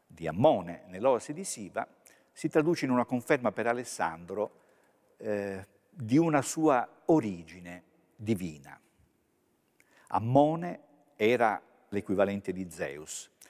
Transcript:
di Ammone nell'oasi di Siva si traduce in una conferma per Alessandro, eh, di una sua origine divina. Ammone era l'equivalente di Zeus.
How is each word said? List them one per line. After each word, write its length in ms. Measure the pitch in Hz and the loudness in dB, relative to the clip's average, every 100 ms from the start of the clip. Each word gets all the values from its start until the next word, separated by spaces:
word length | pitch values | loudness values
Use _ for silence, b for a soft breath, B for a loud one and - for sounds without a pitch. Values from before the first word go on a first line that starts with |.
| _ | _
di 220 | 82 80 | -8 -6
Ammone 560 | 82 151 113 85 85 - | 2 4 4 -2 -12 -14
nell'oasi 460 | 92 131 117 - | -2 0 0 -2
di 100 | 151 | -10
Siva 440 | 196 - 92 107 - _ b b b | -10 -10 -10 -8 -10 _ b b b
si 180 | - 151 | -6 0
traduce 360 | 160 156 170 135 | 2 2 2 0
in 60 | |
una 140 | 123 117 | 0 0
conferma 460 | 123 - 143 120 | -2 0 0 0
per 160 | 113 113 | -2 -2
Alessandro, 1000 | 120 123 - 82 82 85 98 110 b b b b b _ - | -2 -6 -6 -6 -6 -8 -4 -4 b b b b b _ -10
eh, 480 | 107 104 101 95 95 _ _ | -6 -4 -4 -8 -12 _ _
di 280 | - 110 143 | -12 2 4
una 260 | 165 147 | 4 2
sua 440 | - 160 156 127 - - - | 0 0 2 2 0 -4 2
origine 760 | 160 107 87 80 92 87 90 - _ _ - | 4 2 -4 -12 -16 -16 -16 -20 _ _ -6
divina. 640 | 110 101 90 73 73 - _ _ _ _ _ _ _ _ _ _ b b - | -2 -2 -4 -10 -16 -20 _ _ _ _ _ _ _ _ _ _ b b -6
Ammone 720 | - 113 139 147 170 175 - _ _ _ - | -4 4 6 6 2 -6 -10 _ _ _ 0
era 440 | 107 120 113 95 - _ _ | 4 4 4 0 -8 _ _
l'equivalente 640 | 101 - 98 98 101 98 | -6 -2 2 2 0 -6
di 160 | 92 90 | -6 -8
Zeus. 600 | 87 76 73 78 - - _ | -8 -8 -8 -12 -14 -16 _